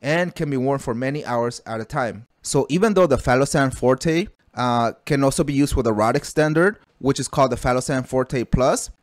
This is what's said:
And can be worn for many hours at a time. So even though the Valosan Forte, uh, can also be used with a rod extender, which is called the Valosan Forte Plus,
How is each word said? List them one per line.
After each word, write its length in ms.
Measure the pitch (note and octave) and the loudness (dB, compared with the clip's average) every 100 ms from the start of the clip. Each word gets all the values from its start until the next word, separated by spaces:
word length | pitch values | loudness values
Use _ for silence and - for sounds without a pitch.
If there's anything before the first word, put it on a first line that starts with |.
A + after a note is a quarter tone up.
And 320 | C3+ E3 F3+ | -4 -2 -2
can 160 | - D3+ | -4 -4
be 60 | C3+ | -2
worn 220 | C3 C#3 | -2 -2
for 160 | C3+ | -4
many 300 | A#2 C3 D3 | -4 -4 -6
hours 360 | - A#2+ A#2+ - - | -4 -2 -2 -6 -10
at 140 | A2 | -10
a 40 | |
time. 420 | A2 D3 A#2+ F#2 - _ | -6 -4 -4 -6 -16 _
So 240 | - C#3+ - | -4 -2 0
even 260 | E3 A3 | 2 2
though 120 | F#3+ F3 | 4 4
the 100 | B2 | 4
Valosan 580 | - B2+ C#3 D#3 C3+ | 2 2 2 2 0
Forte, 540 | - B2 C3 E3 D#3+ G#3+ _ _ | 0 2 2 2 -2 -2 _ _
uh, 380 | - B2 A#2+ A#2 - - | -4 0 2 0 -2 -2
can 180 | C#3+ | 2
also 180 | D3 - | 2 2
be 120 | D3 | 0
used 200 | C#3 C#3+ | 2 0
with 120 | - A#2 | 2 0
a 60 | |
rod 220 | G#2+ A2 | 2 2
extender, 600 | C#3 - - D#3 D#3 F#3 - _ _ | 0 -2 0 2 4 2 0 _ _
which 200 | C3+ C3+ | -2 -2
is 80 | B2+ | -2
called 240 | - C3 | 0 0
the 60 | A#2+ | 0
Valosan 500 | C3 B2+ - C3+ B2+ | -2 -2 0 -4 -2
Forte 380 | C3 B2+ D3+ | -2 0 -2
Plus, 460 | F#3 - C3 A#3 - - | -4 0 2 0 -4 -14